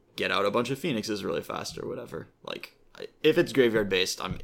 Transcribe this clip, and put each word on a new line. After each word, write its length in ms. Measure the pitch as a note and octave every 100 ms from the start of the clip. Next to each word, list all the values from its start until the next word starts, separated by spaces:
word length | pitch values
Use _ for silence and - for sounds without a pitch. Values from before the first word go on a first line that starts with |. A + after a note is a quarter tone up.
| _ -
get 160 | F#2+
out 120 | F#2
a 60 | G2+
bunch 180 | A2+ B2
of 80 | C#3
phoenixes 460 | F3 A2 G#2+ G#2
really 180 | F#2+ E2+
fast 360 | - - - -
or 80 | -
whatever. 400 | A#2+ A#2+ - - _
Like, 320 | - - - _ _ -
I, 80 | - _
if 160 | D3+ D#3+
it's 140 | E3+
graveyard-based, 680 | B2+ A#2+ G#2+ G2 F#2+ F#2+ -
I'm 140 | F#2 -